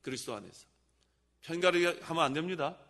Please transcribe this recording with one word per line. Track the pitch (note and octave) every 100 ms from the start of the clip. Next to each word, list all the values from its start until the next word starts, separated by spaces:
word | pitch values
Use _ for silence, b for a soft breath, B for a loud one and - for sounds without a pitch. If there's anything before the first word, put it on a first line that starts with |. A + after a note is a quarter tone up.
그리스도 | - B2+ - A2
안에서. | F2+ - - _ _ _ _ _ _ _
편가르기 | - E3 F3+ F3 F3 E3+
하면 | - E3
안 | C#3+
됩니다. | C#3 E3+ F3+ D3 F#3 -